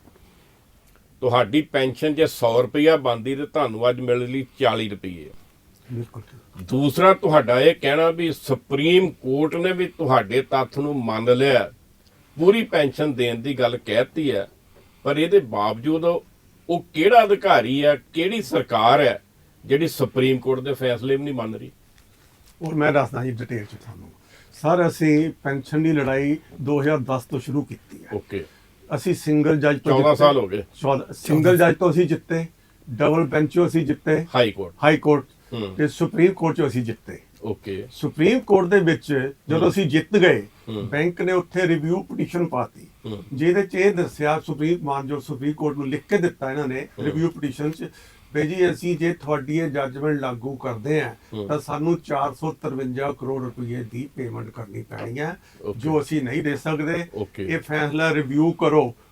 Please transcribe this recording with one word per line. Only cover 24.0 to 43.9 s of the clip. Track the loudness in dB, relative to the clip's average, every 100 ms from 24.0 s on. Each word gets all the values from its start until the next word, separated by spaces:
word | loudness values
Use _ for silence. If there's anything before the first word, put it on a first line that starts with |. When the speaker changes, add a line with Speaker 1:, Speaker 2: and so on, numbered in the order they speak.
| -20 -20 _ -20 -20
Speaker 2:
ਸਰ, | -4 0 2 2
ਅਸੀਂ | 2 2 4 2 -4
ਪੈਨਸ਼ਨ | -6 -6 -4 0
ਦੀ | 2
ਲੜਾਈ | 2 0 0 0 -2 -6 -8
ਦੋ | -2 0
ਹਜ਼ਾਰ | 2 0
ਦਸ | -2 -4
ਤੋਂ | -4 -8
ਸ਼ੁਰੂ | -4 -4
ਕੀਤੀ | -6 -10 -18 -20
ਹੈ। | -10
Speaker 1:
ਓਕੇ। | -10 -8 -10 -10 _ _ _ -8 -4
Speaker 2:
ਅਸੀਂ | -2
ਸਿੰਗਲ | -2 2 2 4 4
ਜੱਜ | 2 2
ਤੋਂ | 2
Speaker 1:
ਚੌਦਾਂ | 4 4
Speaker 2:
ਜਿੱਤੇ। | 6 6
Speaker 1:
ਸਾਲ | 4
ਹੋ | 0
ਗਏ। | -4
Speaker 2:
ਚੌਦਾਂ, | -6 -4 -2 -2 -4
ਸਿੰਗਲ | -8 0 4 6 6
ਜੱਜ | 4 4
ਤੋਂ | 2
ਅਸੀਂ | 2 2
ਜਿੱਤੇ, | 0 -4 -6 -6 _ _ _ -10
ਡਬਲ | -2 2 2
ਬੈਂਚ | 2 0 0
'ਚੋਂ | 2 2
ਅਸੀਂ | 2 0
ਜਿੱਤੇ, | -2 0 0 0 0
Speaker 1:
ਹਾਈ | 0
ਕੋਰਟ। | 0 -10 0
Speaker 2:
ਹਾਈ | 2 4
ਕੋਰਟ | 4 2 0 _ -14
Speaker 1:
ਹੂੰ। | -10 -8 -2
Speaker 2:
ਤੇ | -2
ਸੁਪਰੀਮ | -2 -2 2 2
ਕੋਰਟ | 2 -2 0
'ਚੋਂ | -2
ਅਸੀਂ | -2
ਜਿੱਤੇ। | -4 -8 -12 -18 _ -12
Speaker 1:
ਓਕੇ। | -10 -8 -8 -10 -10
Speaker 2:
ਸੁਪਰੀਮ | -8 -6 0 2 2
ਕੋਰਟ | 4 2 4
ਦੇ | 4
ਵਿੱਚ | 4 0 0 -2 -2 -8 -2
ਜਦੋਂ | 0
Speaker 1:
ਹੂੰ। | 2
Speaker 2:
ਅਸੀਂ | 2 2
ਜਿੱਤ | 0 2 4
ਗਏ, | 4 4
Speaker 1:
ਹੂੰ। | -2 _ -10 -8 -4
Speaker 2:
ਬੈਂਕ | -2 -2 -2
ਨੇ | 0
ਉੱਥੇ | 0 -2 -2 0
ਰਿਵਿਊ | 0 0 -4
ਪਟੀਸ਼ਨ | -4 -6 -4 -4 -4
ਪਾਤੀ, | -4 -6 -10 -20 _ -12
Speaker 1:
ਹੂੰ। | -12 -10
Speaker 2:
ਜਿਹਦੇ | -2 0 2
'ਚ | 0 2
ਇਹ | 2